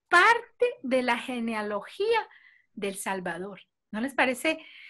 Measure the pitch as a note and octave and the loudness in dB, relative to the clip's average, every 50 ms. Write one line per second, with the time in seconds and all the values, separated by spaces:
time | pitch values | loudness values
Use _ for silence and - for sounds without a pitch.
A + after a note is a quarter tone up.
0 | _ _ F4 F4 F#4 A4 A4+ A#4 - - _ _ B4 B4 B4 - - B3 B3+ B3+ | _ _ 6 6 8 6 6 4 0 -6 _ _ 0 0 0 -4 -4 -2 0 0
1 | B3 B3 A#3+ A#3+ - - B3+ A#3+ A3+ A#3 A3+ G#3+ G#3 G#3 G#3 G3+ G3+ - - - | 2 2 0 0 -2 -4 -6 -4 -4 -4 -4 -4 -4 -4 -4 -6 -6 -8 -6 -2
2 | G4 A4+ A#4 A4 G4+ - - - - - _ _ _ _ _ A3 G3+ G3 F#3+ - | 0 2 2 2 0 -2 -8 -20 -20 -20 _ _ _ _ _ -6 -6 -6 -6 -4
3 | - G#3+ F#3+ F#3+ F3+ F3+ E3 E3 F#3 G3+ F#3+ - - _ _ _ _ _ - G#3+ | -4 -4 -4 -4 -4 -4 -6 -6 -8 -10 -12 -14 -18 _ _ _ _ _ -6 -6
4 | A#3 C4+ - - C4+ B3+ B3+ - - D#4+ D#4+ D#4 - - - - - - | -6 -2 0 2 2 2 0 0 0 -2 -2 -2 -6 -14 -20 -20 -20 -20